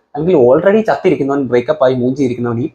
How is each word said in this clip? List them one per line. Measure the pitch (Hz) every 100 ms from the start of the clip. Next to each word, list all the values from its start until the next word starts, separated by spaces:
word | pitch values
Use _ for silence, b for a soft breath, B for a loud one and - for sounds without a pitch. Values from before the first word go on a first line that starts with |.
| _ 147
അല്ലെങ്കിൽ | 165 165 120
already | 151 196 220
ചത്തിരിക്കുന്നവൻ, | 214 - 185 143 139 143
ബ്രേക്കപ്പ് | 123 123 120 - 127
ആയി |
മൂഞ്ചിയിരിക്കുന്നവൻ | 131 123 139 127 120 120 117
ഈ | 147